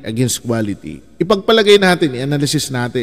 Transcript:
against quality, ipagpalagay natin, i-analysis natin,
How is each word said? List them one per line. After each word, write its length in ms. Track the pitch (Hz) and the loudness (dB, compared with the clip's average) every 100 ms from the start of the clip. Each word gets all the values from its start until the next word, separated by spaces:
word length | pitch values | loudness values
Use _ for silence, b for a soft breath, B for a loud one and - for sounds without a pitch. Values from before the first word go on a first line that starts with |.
| - | -8
against 400 | 113 127 - 120 | -2 -2 -2 -2
quality, 560 | 113 104 98 78 71 - - | -2 -2 -6 -10 -14 -16 -6
ipagpalagay 560 | 175 202 202 226 208 | 0 0 2 2 6
natin, 400 | 202 185 175 165 | 6 6 2 0
i-analysis 560 | 123 139 147 143 151 - | -2 -2 -2 -2 -2 -4
natin, 320 | 127 123 127 | -4 -4 -2